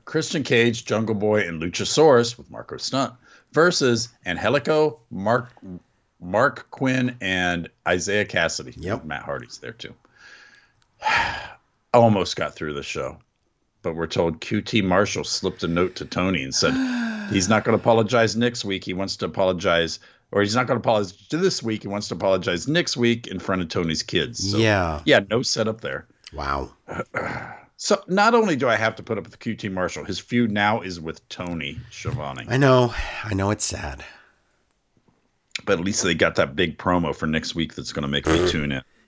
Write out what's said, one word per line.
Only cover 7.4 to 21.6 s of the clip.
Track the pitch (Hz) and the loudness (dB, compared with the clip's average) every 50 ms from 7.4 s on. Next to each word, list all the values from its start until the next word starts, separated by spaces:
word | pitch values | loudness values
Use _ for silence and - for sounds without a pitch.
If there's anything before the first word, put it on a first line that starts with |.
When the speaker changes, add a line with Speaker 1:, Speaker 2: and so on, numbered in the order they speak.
| 90 87 87 85 82 - - _ _ 90 | 0 0 0 -2 -4 -8 -14 _ _ 0
Speaker 1:
Isaiah | 90 90 85 101 98 104 101 | 0 0 0 0 0 0 0
Cassidy. | - - 90 82 82 - - 71 64 62 | 0 0 0 0 0 -2 -4 -8 -12 -14
Speaker 2:
Yep. | - - 90 107 - 82 | -10 -6 -6 -6 -6 -6
Speaker 1:
Matt | 76 71 65 | -8 -10 -8
Hardy's | - - 69 64 60 - - | -8 -8 -8 -10 -10 -14 -16
there | - - 62 | -14 -14 -14
too. | - - - - - - _ _ _ _ - - - - - - - - _ _ _ _ _ _ _ _ | -14 -14 -16 -16 -16 -20 _ _ _ _ -20 -20 -20 -20 -20 -20 -20 -20 _ _ _ _ _ _ _ _
<sighs> | - - - - - - - - - - - - _ _ _ _ _ _ - | -4 0 0 0 0 -2 -4 -8 -12 -14 -18 -20 _ _ _ _ _ _ 6
Almost | 120 117 113 104 98 87 - - | 6 8 8 6 4 2 -2 -2
got | - 80 73 - | -4 -6 -6 -6
through | - 82 76 73 | -8 -8 -6 -6
the | 71 | -6
show, | 67 - - 76 65 67 78 80 _ _ _ _ _ _ _ _ _ _ _ _ | -8 -6 -6 -6 -6 -8 -8 -12 _ _ _ _ _ _ _ _ _ _ _ _
but | - 87 80 | -6 -6 -4
we're | 82 82 - | -4 -4 -2
told | - - 87 85 80 - | 0 0 0 0 0 -2
Q | - - 113 104 | -6 -4 -4 -4
T | - - - 110 | -2 0 0 2
Marshall | 95 92 90 98 104 101 - 90 76 | 2 4 4 4 4 2 0 -4 -4
slipped | - - - - 92 - - | -4 -4 -2 -2 -4 -4 -2
a | 95 87 | -2 0
note | 85 87 92 92 - | 2 2 0 0 -2
to | - 76 | -8 -10
Tony | 73 - 90 90 95 92 76 | -6 -2 0 0 0 0 -2
and | 67 65 - | -4 -4 -2
said | - 85 78 | 0 0 2
Speaker 2:
<sighs> | 85 - 262 254 247 240 233 226 220 - - - | 0 0 -2 -2 -2 -4 -4 -4 -6 -8 -6 -2
Speaker 1:
he's | 101 98 90 - | 0 0 2 4
not | 110 107 - | 2 2 4
gonna | 120 110 | 2 0
apologize | - - 120 113 113 110 104 123 117 113 104 98 | 2 4 4 4 4 4 4 4 2 2 2 2
next | 113 120 123 120 120 - | 0 0 0 -2 -4 -6
week. | 101 95 92 - | -4 -6 -4 -4
He | 95 92 | -6 -6
wants | 90 98 95 - - | -4 -4 -6 -4 -6
to | 101 | -6
apologize, | 87 - 104 95 92 92 85 95 92 85 85 85 80 - - - - _ _ _ _ | -4 -2 0 2 2 2 2 2 2 4 4 2 0 -4 -10 -14 -20 _ _ _ _
or | - 101 | 0 0
he's | 104 101 107 | 2 2 2
not | 123 131 | 0 0
gonna | 123 131 113 | 0 0 0
apologize | - 127 113 104 101 90 90 - - _ | 2 2 2 2 0 -2 -6 -16 -10 _
this | 151 165 190 185 - - | -2 0 0 0 0 0